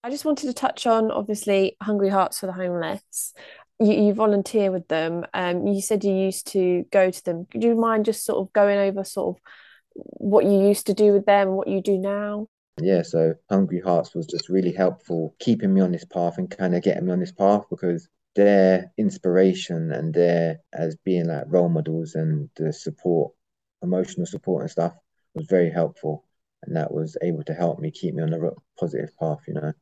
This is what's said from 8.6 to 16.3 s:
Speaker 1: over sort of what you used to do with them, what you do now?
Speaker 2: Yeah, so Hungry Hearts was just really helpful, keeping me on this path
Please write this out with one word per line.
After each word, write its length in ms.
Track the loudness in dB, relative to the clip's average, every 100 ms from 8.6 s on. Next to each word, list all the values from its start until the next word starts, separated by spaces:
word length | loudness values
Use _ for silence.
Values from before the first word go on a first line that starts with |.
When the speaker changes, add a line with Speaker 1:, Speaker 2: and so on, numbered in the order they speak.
| 4 4
Speaker 1:
over 260 | 0 -2
sort 320 | -8 -6 -6 -6
of 60 | -16 -20 -20 _ _
what 520 | -20 -20 -8 2 4 6
you 220 | 4 4
used 180 | 2 0
to 80 |
do 180 | 4 4
with 140 | 4 4
them, 240 | 4 4
what 180 | -2 -2
you 140 | -2
do 160 | 0 0
now? 480 | 0 -4 -6 -8 -10 _ _ -4
Speaker 2:
Yeah, 220 | 2 2
so 320 | 2 0 0 0 _
Hungry 300 | 0 2 -2
Hearts 340 | 0 0 0
was 140 | -8 -6
just 200 | -8 -2
really 240 | 0 0
helpful, 640 | 0 0 0 _ -6 -6 _
keeping 340 | -2 0 2
me 80 | 4
on 100 | 2
this 140 | 0 -6
path 320 | -4 -4